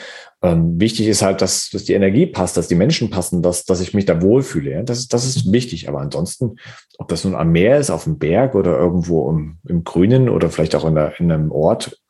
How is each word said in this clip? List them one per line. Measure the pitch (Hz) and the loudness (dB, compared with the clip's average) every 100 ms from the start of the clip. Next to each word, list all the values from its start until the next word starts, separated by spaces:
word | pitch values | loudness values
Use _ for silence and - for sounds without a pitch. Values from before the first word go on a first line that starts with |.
| - - - _ | -18 -20 -20 _
Ähm, | 90 82 82 85 | 0 2 2 2
wichtig | 110 - 107 | 0 2 0
ist | 101 | 2
halt, | 98 95 | 2 0
dass, | 92 - - | -2 -2 -6
dass | 101 | -6
die | - | -2
Energie | 95 98 107 - | 0 2 2 0
passt, | - 90 - | 0 -2 -2
dass | 82 | 0
die | |
Menschen | 87 113 160 110 | 2 2 0 -2
passen, | 92 - 90 | -4 -4 -2
dass, | 87 - | 0 -2
dass | - 92 | -2 -2
ich | 90 | -2
mich | 104 95 | -2 0
da | 82 | 2
wohlfühle, | 95 123 135 80 69 | 4 2 0 -4 -4
ja. | 73 | -4
Das, | 123 120 127 | -4 -6 -4
das | 120 | -4
ist | 131 127 - | -2 -2 0
wichtig. | 123 127 82 - | 0 0 -8 -8
Aber | 69 | -6
ansonsten, | 71 71 87 - 120 - - - _ - | -6 -6 -6 -4 -6 -6 -18 -20 _ -14
ob | - | -8
das | 85 | -4
nun | 98 87 | -2 0
am | 82 | 2
Meer | 85 101 147 | 4 4 4
ist, | 135 | 2
auf | 82 | -2
dem | - 78 | -4 -2
Berg | 76 95 131 104 | 0 2 2 2
oder | 92 69 | 2 2
irgendwo | 87 87 85 82 65 | 2 0 0 0 0
im, | 80 76 80 - | -2 -4 -12 -4
im | 85 | -4
Grünen | 82 85 98 131 123 | 0 2 4 4 4
oder | 98 85 | 2 0
vielleicht | 82 80 | 0 0
auch | 76 | 0
in | 80 78 | 2 2
der, | 76 - | 0 0
in | 85 | 0
einem | 78 78 | 0 0
Ort, | 73 - 113 - - _ | 2 2 2 -4 -16 _